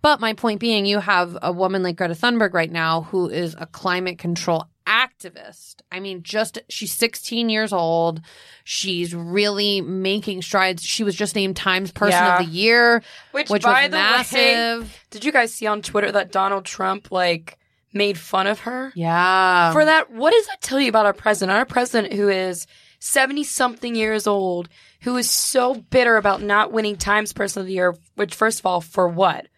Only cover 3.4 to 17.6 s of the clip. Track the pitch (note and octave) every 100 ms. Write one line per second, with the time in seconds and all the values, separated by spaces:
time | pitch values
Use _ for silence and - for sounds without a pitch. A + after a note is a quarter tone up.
3.4 | E3+ D#3+ D#3+ - F#3 F3+ F#3 E3+ E3+ E3+
4.4 | - E3 E3 _ - A3 B3+ _ F#3 -
5.4 | - - - - _ F3+ G3 F3+ E3+ F#3+
6.4 | E3+ - - - G3+ - A#3 - - A#3
7.4 | A#3 G#3+ G#3+ G3 E3 E3 E3 D#3+ E3 -
8.4 | - - - - G3 F3 F3 E3+ E3+ F#3+
9.4 | G#3 G3+ G#3 G3 E3+ F#3+ F#3+ G#3 G#3 F#3
10.4 | F3 G3+ F#3 F3 - - G#3 F3 G#3 A3
11.4 | F#3+ F#3 F#3+ F#3 F#3+ - G#3 F3+ F3+ F3+
12.4 | F3 E3 G#3+ A#3 A#3+ A#3 - - - C#4
13.4 | D4 G#3 A3+ B3+ C#4 C#4+ G3+ A#3+ B3 C4+
14.4 | C4 A#3 A#3 A#3 A3 - _ G#3+ B3+ D4
15.4 | A3+ - G#3+ G#3 - G#3 G3+ G3+ F#3 G3
16.4 | G3 G3 F#3+ - F#3+ G3 - F#3 F3+ E3+
17.4 | E3 -